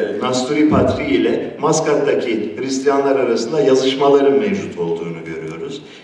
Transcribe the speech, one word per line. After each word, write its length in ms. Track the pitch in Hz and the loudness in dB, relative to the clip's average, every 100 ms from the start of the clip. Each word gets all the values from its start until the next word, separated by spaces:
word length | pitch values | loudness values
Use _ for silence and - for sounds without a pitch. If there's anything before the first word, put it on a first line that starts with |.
| 104 101 | -2 -4
Nasturi 460 | 127 127 123 151 151 | -2 -2 0 2 4
Patriği 380 | - - - - | 4 2 0 0
ile 460 | 120 110 113 - - | 0 2 0 -4 -2
Maskat'taki 960 | 147 151 156 143 135 - 123 113 104 - | 0 0 2 0 2 0 -2 -4 -4 -6
Hristiyanlar 560 | 135 131 143 139 139 135 | -4 -2 0 2 2 2
arasında 440 | 123 113 117 156 | 0 0 -2 0
yazışmaların 800 | 135 131 135 135 143 143 139 139 | 4 4 2 2 4 4 4 2
mevcut 400 | 104 90 85 - | 2 -2 -6 -6
olduğunu 380 | 85 82 85 80 80 | -4 -4 -6 -10 -10
görüyoruz. 560 | 80 80 82 82 - - - | -10 -10 -10 -10 -12 -14 -20